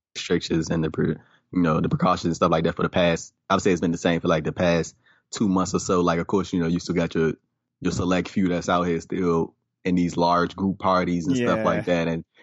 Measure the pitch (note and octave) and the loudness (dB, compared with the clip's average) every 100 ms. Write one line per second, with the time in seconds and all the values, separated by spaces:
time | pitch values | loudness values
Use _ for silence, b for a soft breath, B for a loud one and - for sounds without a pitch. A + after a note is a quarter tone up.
0 | _ - - F2 - E2+ D#2 E2 D#2 D#2+ | _ -10 -2 -2 0 -2 0 -2 -2 0
1 | D#2+ D#2 b b _ F#2 E2+ D#2+ E2 - | -2 -4 b b _ 0 2 2 0 0
2 | F#2 F2+ F2 D#2+ F2 E2 E2+ - E2+ - | 2 0 -2 0 2 2 0 -2 -2 2
3 | F2 E2+ - _ - F#2+ G2+ F2 F2 E2+ | 2 0 -6 _ -2 0 2 2 0 0
4 | F2+ E2 F2 D#2+ D2+ D2 F2+ E2+ D#2+ b | 0 0 0 0 -2 -2 2 2 -2 b
5 | b b _ - G#2+ F#2 F2 F#2 - F#2 | b b _ -2 0 2 0 -2 0 2
6 | F2 E2+ E2+ G2 F2+ F#2 E2 E2+ - F2 | 2 0 0 -2 0 -2 0 -2 -2 -2
7 | E2 E2+ D#2+ - _ _ _ _ F2+ F2 | 0 0 0 -2 _ _ _ _ -4 -2
8 | F2+ F2+ F2 - F2+ F2 F2+ F2+ F2 E2 | 0 0 -2 0 0 0 0 0 0 -2
9 | - F2+ F2 E2 - _ _ _ F#2 F2+ | -4 -2 0 0 -2 _ _ _ -2 0
10 | F2 D#2 E2+ F2 E2+ - G2 F#2 F#2+ F#2 | 0 2 2 2 0 -2 -4 0 0 2
11 | F2+ F2 D#2+ F2 A#2+ A2 G#2+ - - F2 | 2 0 0 0 0 0 0 0 0 0
12 | E2 E2 - b | 0 -4 -8 b